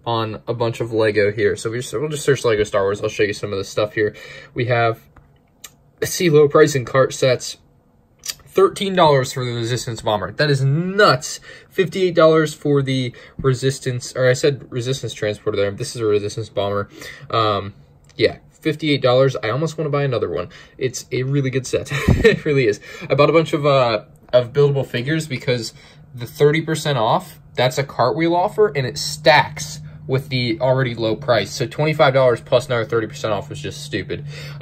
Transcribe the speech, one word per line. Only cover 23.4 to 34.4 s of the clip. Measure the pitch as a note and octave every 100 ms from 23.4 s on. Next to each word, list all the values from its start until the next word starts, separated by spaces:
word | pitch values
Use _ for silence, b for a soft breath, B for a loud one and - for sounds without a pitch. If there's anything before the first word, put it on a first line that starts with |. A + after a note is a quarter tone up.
| D#3
of, | D#3 C#3+
uh, | C3+ A#2+ G#2+ - - -
of | B2 A#2
buildable | C#3 C#3+ C#3 A#2+
figures | A#2+ B2+ D#3+ D#3
because | B2 - B2 A2 - B B -
the | B2 A#2
thirty | - D3 D#3
percent | D3+ D#3 D3+ C3+
off, | A2 E3+ - - -
that's | - B2+ C#3
a |
cartwheel | C3+ - B2 D3 E3+
offer, | F3 G3+ - G#3
and | C#3+ B2
it | -
stacks | - - D#3+ D3 - - - - B B -
with | C3+ -
the | C3 A#2+ A2
already | B2+ C3 B2+
low | A2+ A2
price. | G#2+ - A#2 G2+
So | - A#2
twenty-five | - D#3 D3+ D3
dollars | C3+ B2+ A2+
plus | - B2+ -
another | A#2+ G#2+
thirty | A#2 G#2+
percent | - A2
off | G2 -
was | G#2
just | G2 -
stupid. | - G2+ F2+ F2 - B